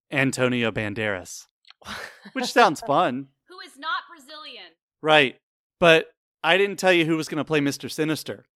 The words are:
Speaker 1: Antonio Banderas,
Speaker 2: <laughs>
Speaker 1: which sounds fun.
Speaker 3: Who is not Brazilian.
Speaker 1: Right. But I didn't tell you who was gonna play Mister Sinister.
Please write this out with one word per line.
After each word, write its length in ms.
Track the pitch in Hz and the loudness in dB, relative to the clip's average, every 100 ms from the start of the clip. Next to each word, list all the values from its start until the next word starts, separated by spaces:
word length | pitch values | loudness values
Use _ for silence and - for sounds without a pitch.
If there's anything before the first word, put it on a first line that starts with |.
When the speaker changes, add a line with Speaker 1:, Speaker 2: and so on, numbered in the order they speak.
| _ | _
Speaker 1:
Antonio 600 | 139 135 131 127 123 113 | -2 -2 0 -2 0 -2
Banderas, 720 | 107 104 101 107 92 82 - - _ _ _ | -4 -6 -6 -6 -6 -10 -18 -20 _ _ _
Speaker 2:
<laughs> 480 | - - - - 208 | -16 -16 -16 -20 -14
Speaker 1:
which 200 | 262 247 | -8 -2
sounds 280 | 254 214 147 | 2 2 2
fun. 480 | - 143 175 127 135 _ _ | -2 0 0 -4 -10 _ _
Speaker 3:
Who 120 | 359 | -20
is 180 | 359 262 | -20 -14
not 240 | 320 359 339 | -10 -8 -10
Brazilian. 560 | 339 262 302 302 233 175 _ _ _ | -20 -20 -20 -20 -20 -20 _ _ _
Speaker 1:
Right. 340 | 151 151 127 - _ _ _ _ | 4 4 4 -2 _ _ _ _
But 280 | 170 160 - _ _ _ | 6 6 2 _ _ _
I 140 | 160 185 | 0 2
didn't 220 | 202 190 | 2 0
tell 140 | 185 | 2
you 120 | 175 | 2
who 120 | 160 165 | 2 -2
was 120 | 151 | -4
gonna 160 | 156 | -6
play 160 | 131 156 | -2 -2
Mister 280 | 143 139 120 | -2 -4 -10
Sinister. 580 | - 151 151 - 104 _ | -6 -4 -4 -8 -14 _